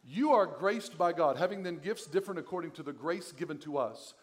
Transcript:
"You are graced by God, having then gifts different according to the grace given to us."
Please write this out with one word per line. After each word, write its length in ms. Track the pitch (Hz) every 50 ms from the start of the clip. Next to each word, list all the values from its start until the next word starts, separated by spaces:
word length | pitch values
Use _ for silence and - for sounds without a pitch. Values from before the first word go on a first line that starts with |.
| _
"You 280 | 123 139 202 285 302 285
are 120 | 220 190
graced 520 | 165 - - 175 196 220 226 - - -
by 160 | 160 180 175 170
God, 240 | 165 165 143 135
having 260 | 135 175 185 202 196 185
then 160 | 180 170 160
gifts 260 | 143 190 220 - -
different 340 | 160 143 190 190 202 190 170
according 320 | 165 - 185 180 170 165
to 120 | - - 156
the 100 | 147 147
grace 380 | 147 143 160 175 170 170 -
given 260 | - 143 170 151 156 143
to 180 | - 151 143
us." 360 | 143 123 107 - - - - - _